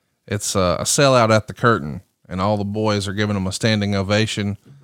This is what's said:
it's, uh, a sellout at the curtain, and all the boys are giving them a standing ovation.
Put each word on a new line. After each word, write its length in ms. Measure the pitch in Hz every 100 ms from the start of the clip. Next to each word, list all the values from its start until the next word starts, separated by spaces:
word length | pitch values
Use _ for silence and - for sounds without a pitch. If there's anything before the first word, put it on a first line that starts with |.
| _ _ -
it's, 300 | 101 - 101
uh, 200 | 90 82
a 40 |
sellout 460 | 101 - 139 127 110
at 120 | 110 -
the 80 |
curtain, 480 | - 120 104 73 82 - _ -
and 120 | 90
all 160 | 98 104
the 80 |
boys 420 | 101 107 110 104 98
are 60 |
giving 220 | 98 107
them 120 | 104 92
a 60 |
standing 420 | - 113 107 101
ovation. 600 | 101 95 104 110 - 101 98 _ -